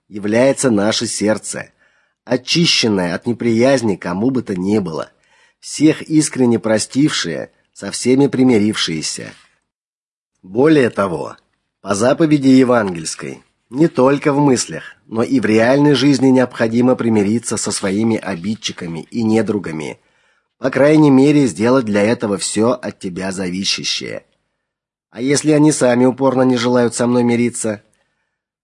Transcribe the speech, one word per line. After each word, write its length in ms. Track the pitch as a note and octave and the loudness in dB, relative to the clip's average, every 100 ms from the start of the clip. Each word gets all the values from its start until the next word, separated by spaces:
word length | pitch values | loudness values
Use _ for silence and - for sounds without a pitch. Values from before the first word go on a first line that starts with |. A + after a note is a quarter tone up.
| _ | _
является 640 | G2+ G#2 A2+ C3 F3 C3+ | -10 -2 2 2 2 0
наше 340 | G#2 G#2 A2 A2+ | 2 0 -2 -4
сердце, 640 | - G2+ G#2 - C#2+ - _ _ _ _ _ - | -2 -2 -2 -6 -12 -14 _ _ _ _ _ -4
очищенное 880 | B2 - D#3+ E3 - A#2 G2 F2 | -4 -2 0 0 0 0 0 -2
от 140 | F#2 A#2+ | -4 -6
неприязни 680 | A2+ A#2 A2+ C3 C3+ A2+ F2 | -4 0 2 2 2 0 -4
кому 360 | F#2 F2+ B2+ | -4 -4 -2
бы 100 | B2+ | -2
то 140 | A2 F#2 | -4 -4
ни 240 | F#2+ G#2+ | -2 -2
было, 320 | F2 D#2 - _ _ _ _ _ | -2 -8 -12 _ _ _ _ _
всех 420 | - - D3+ - | -12 0 0 0
искренне 560 | - D#3 D3 B2+ B2 A2 | 0 0 0 0 2 2
простившее, 960 | A2 A2 - C3 D3+ - F2 C#2 A1 _ _ | 0 -2 -2 0 0 0 -6 -8 -12 _ _
со 180 | - G2 | -16 -12
всеми 340 | - A#2+ C3 C#3 | -4 0 2 2
примирившееся. 1000 | B2+ B2+ A2 G#2+ G2+ - D#2+ C#2+ - A1 - _ _ _ _ _ _ _ _ _ _ | 2 2 4 2 -2 -4 -6 -8 -10 -14 -18 _ _ _ _ _ _ _ _ _ _
Более 480 | F#2 G#2+ D3+ D3+ A#2 | -6 0 4 4 2
того, 480 | - G2 D#2 A#1 - _ _ _ _ | 0 -4 -4 -10 -14 _ _ _ _
по 140 | G2 | -6
заповеди 540 | G2+ B2 - D#3+ D3 C3+ | 0 0 2 2 2 4
евангельской, 960 | C3 B2 A#2+ G2+ E2+ D#2 - C#2+ C2 _ _ _ | 6 6 2 0 -6 -10 -12 -12 -14 _ _ _
не 180 | B2+ E3 | -2 0
только 460 | C3 C3 C#3+ D3+ | 2 2 2 0
в 60 | C#3+ | 2
мыслях, 560 | C#3+ A#2+ - D#2 - - - | 2 2 -2 -12 -16 -20 -8
но 160 | A2 | -4
и 180 | A#2+ C3 | 0 0
в 60 | G#2 | 2
реальной 480 | A2 A2+ C#3+ D3 | 2 4 4 4
жизни 360 | C3 C#3+ B2+ C3+ | 4 2 2 4
необходимо 680 | B2+ B2 - A#2 A#2 B2+ B2 | 4 2 -2 -2 2 2 2
примириться 600 | A#2 A2 G2 A#2 - G#2+ | 0 0 0 -2 -4 -6
со 160 | G#2+ | -6
своими 460 | - G2 G2+ A2+ A2 | -6 -4 -2 -2 -2
обидчиками 880 | F#2 F2 G2 A2 - - F2 E2 - | -6 -8 -8 -8 -8 -10 -12 -12 -10
и 100 | A#2+ | -4
недругами – 800 | A2 A2 G#2+ G2+ E2 D#2 C#2 - _ _ _ _ _ _ | 0 2 0 -4 -6 -10 -10 -14 _ _ _ _ _ _
по 120 | C3+ | -4
крайней 380 | C3 C#3+ D#3 D3 | 2 4 6 6
мере, 380 | C3 C#3+ D3 C3 | 6 4 4 0
сделать 380 | E2 A#2 C3+ A2 | 0 0 0 0
для 180 | G2+ | 0
этого 340 | G#2 A#2+ G#2+ F#2+ | 0 0 -4 -4
все 340 | - G#2 A#2 | -4 -2 0
от 280 | - G#2 - | -2 -8 -12
тебя 320 | G2 F2 F#2+ | -12 -8 -8
зависящее. 920 | F#2 F#2 F#2 F#2+ - C#2+ - A#1 G#1 - _ _ _ _ _ _ _ _ | -8 -6 -6 -6 -6 -6 -8 -8 -14 -16 _ _ _ _ _ _ _ _
А 120 | G#2+ | -6
если 300 | C3 C#3+ D3+ | -2 0 2
они 200 | D3+ D3+ | 4 4
сами 320 | D3 B2+ B2 | 4 2 4
упорно 380 | B2+ B2 C3+ B2+ | 2 2 0 2
не 160 | B2+ B2 | 2 2
желают 360 | B2 B2 A#2 | 0 2 0
со 140 | - A#2+ | 0 0
мной 160 | B2 | 0
мириться? 580 | A#2+ A#2 A#2+ - A2 G#2 _ _ _ _ _ _ _ _ | 2 0 -2 -4 -8 -8 _ _ _ _ _ _ _ _